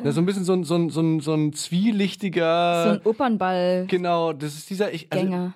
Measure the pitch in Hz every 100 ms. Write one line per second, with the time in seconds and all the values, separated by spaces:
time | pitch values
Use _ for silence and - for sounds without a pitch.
0 | 143 156 180 196 180 185 156 170 170 143
1 | 165 160 143 156 151 151 - 175 226 202
2 | 196 - 196 170 165 170 175 170 170 208
3 | 214 220 262 208 185 185 180 180 185 185
4 | 175 170 165 147 147 151 - 190 208 160
5 | - 185 190 180 180